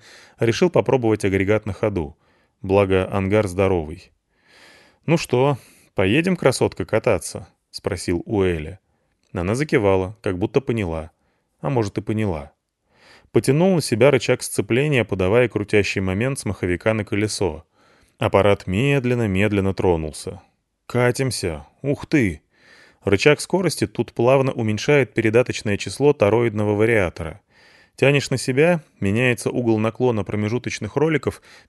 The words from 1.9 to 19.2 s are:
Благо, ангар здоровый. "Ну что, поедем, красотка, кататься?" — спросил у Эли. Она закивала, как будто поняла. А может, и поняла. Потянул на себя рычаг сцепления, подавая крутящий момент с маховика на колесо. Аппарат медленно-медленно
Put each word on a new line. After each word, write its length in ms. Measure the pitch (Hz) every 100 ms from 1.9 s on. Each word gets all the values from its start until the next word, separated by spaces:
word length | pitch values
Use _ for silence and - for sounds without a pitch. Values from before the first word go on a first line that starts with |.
| 98 73 - _ _ _ _
Благо, 480 | 98 98 98 95 92
ангар 340 | 98 95 104 104
здоровый. 640 | 87 95 92 76 85 - _ _ _ _ _ - - _ _ -
"Ну 100 | 160
что, 420 | - 123 135 139 - _ _
поедем, 400 | - 95 127 170
красотка, 500 | 180 143 123 104 -
кататься?" — 640 | 95 110 127 95 - - - _ _
спросил 540 | - - 90 - 85 -
у 160 | 107
Эли. 380 | 95 85 78 95 _ _ _ _ _
Она 220 | - 87
закивала, 640 | 120 151 147 101 95 92 107
как 160 | - 90
будто 220 | 110 135
поняла. 520 | 127 117 92 80 80 _ _ _ _ _
А 100 | 151
может, 280 | 131 101 -
и 40 |
поняла. 500 | 104 110 107 80 71 _ _ _ _ _ _ - _
Потянул 440 | 117 110 139 185 180
на 60 |
себя 280 | - 113 131
рычаг 320 | 135 - 127
сцепления, 600 | - - 101 117 147 139
подавая 440 | 104 95 92 113 123
крутящий 520 | 104 104 107 98 -
момент 380 | 95 92 123 139
с 60 | -
маховика 480 | 95 92 90 110
на 100 | 110
колесо. 600 | 101 101 104 - 95 78 - _ _ _ _ _
Аппарат 480 | 107 98 98 101 -
медленно-медленно 1080 | 95 139 143 123 123